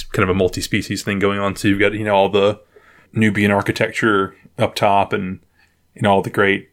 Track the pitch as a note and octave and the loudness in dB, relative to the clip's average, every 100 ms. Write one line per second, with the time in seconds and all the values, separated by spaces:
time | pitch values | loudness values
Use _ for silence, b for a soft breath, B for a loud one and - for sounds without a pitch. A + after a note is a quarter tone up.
0 | - - G2 F2+ F#2 - - G#2+ - G2+ | -6 -2 0 0 -2 -2 -4 -4 -4 -8
1 | - G2+ G2+ G2+ G2+ F#2 G#2 G2 G2+ G#2+ | -6 -2 -2 -2 -4 -2 0 2 2 0
2 | G#2+ G2+ G2 G2 G2 G#2 b b b b | 0 2 2 2 2 0 b b b b
3 | b - G#2+ G2+ G2+ G2+ G2+ G#2 A2 - | b 0 0 2 2 2 0 -2 -2 0
4 | A2+ G2+ F#2+ - b - G#2+ - A2 G2+ | 0 2 0 -6 b -4 -4 0 2 2
5 | F#2+ G#2 F#2 F#2 _ _ _ _ _ - | 0 -4 -6 -10 _ _ _ _ _ -2
6 | G#2+ G2 F#2 - G2+ G2+ - | 2 2 0 0 0 0 -6